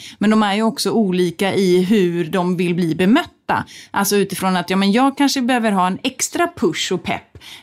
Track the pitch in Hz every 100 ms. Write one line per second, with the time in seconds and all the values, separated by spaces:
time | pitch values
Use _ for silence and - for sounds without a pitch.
0 | - - 208 214 208 202 226 - 202 175
1 | 202 180 180 170 196 160 190 180 180 220
2 | 175 170 160 185 180 175 180 175 170 156
3 | 185 269 349 _ - 127 - - - -
4 | 196 202 196 175 185 185 175 190 196 208
5 | 269 269 277 277 240 254 226 196 180 185
6 | 262 262 - 302 339 339 190 156 - 185
7 | - 98 - - - -